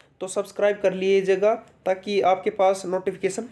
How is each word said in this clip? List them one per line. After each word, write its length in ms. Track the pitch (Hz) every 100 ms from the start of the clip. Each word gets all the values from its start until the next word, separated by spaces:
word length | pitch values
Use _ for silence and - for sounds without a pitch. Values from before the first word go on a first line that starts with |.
| _ -
तो 60 | 185
सब्सक्राइब 520 | 208 196 - 202 202
कर 120 | 196
लीजिएगा 600 | 185 190 196 190 185 208 220 - _ 185
ताकि 340 | 190 208 202
आपके 280 | 175 190 208
पास 320 | 208 190 190 180
नोटिफिकेशन 580 | 185 185 180 185 185 233